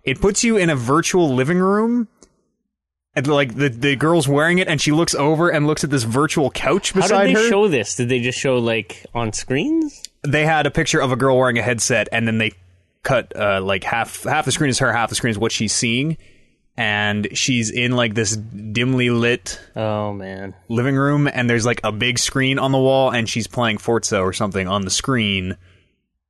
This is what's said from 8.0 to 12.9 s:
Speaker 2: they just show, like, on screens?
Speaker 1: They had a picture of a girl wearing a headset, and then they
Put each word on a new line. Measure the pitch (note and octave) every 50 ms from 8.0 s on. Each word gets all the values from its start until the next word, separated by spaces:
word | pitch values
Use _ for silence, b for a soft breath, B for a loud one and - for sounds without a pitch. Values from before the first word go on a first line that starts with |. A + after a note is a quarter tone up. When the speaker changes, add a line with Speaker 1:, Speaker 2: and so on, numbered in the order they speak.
| B2 A#2+
Speaker 2:
they | C3 B2
just | A#2 B2+ B2+ -
show, | - C#3 B2+ B2
like, | A#2 A#2 A2+ A2+ G#2 - - - - - -
on | A#2+ A#2 G#2+
screens? | - - - - B2+ C#3+ G#3+ D4+ D#4+ E4 D#4 C#4+ - - - - _ _ - C#3+
Speaker 1:
They | C3+ D3+ D3+
had | D#3 D#3+ D3+ D3
a | C#3+
picture | - E3 D#3 - - D3
of | C3+ B2+
a | C3
girl | A#2 C3+ C3+ C3 B2+
wearing | B2+ B2+ A#2
a | A#2
headset, | G2+ B2 B2 G#2+ - - B2 G#2+ G#2 -
and | - A#2 A2+ A2+
then | A2
they | A2 A2 A2 - - - - _ _ _ _